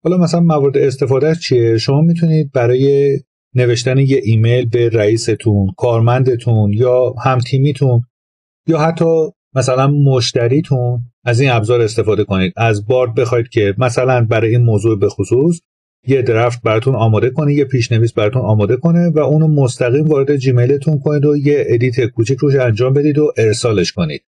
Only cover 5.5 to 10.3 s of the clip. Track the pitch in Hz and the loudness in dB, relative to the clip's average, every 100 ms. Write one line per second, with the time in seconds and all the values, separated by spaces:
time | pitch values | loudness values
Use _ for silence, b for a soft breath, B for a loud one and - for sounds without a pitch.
5.5 | 101 95 92 123 117 113 127 127 120 - | 0 -2 -2 -2 0 2 2 0 -2 -2
6.5 | 113 104 104 127 123 123 120 135 127 120 | 0 0 0 2 2 0 -2 -2 -2 -2
7.5 | 135 143 - 135 120 123 _ _ _ _ | -2 -2 0 0 0 -2 _ _ _ _
8.5 | _ - 160 160 165 165 165 156 _ _ | _ -4 0 0 0 0 0 -2 _ _
9.5 | 131 127 131 139 147 139 131 113 | -4 -2 0 0 2 2 0 -2